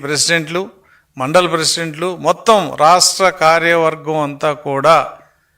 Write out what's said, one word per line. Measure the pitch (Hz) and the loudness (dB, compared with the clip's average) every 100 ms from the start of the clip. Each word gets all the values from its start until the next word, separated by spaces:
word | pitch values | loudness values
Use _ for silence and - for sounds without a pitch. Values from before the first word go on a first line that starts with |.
ప్రెసిడెంట్లు, | 143 147 131 170 151 170 208 - _ _ _ 131 | -4 -4 0 -2 -2 -8 -8 -14 _ _ _ -8
మండల | 131 175 175 | 0 2 2
ప్రెసిడెంట్లు, | 160 151 170 165 151 180 175 156 | -2 -2 -4 -6 -6 -8 -4 -4
మొత్తం | 175 - 214 147 127 | -2 2 2 0 2
రాష్ట్ర | 151 180 - - 185 | 4 4 2 2 0
కార్యవర్గం | 185 160 165 170 170 160 156 147 156 147 | 2 2 2 2 2 0 -2 -6 -4 -4
అంతా | 139 156 | -4 -4
కూడా | 139 143 139 147 156 123 - _ _ _ | -4 -6 0 4 4 2 -10 _ _ _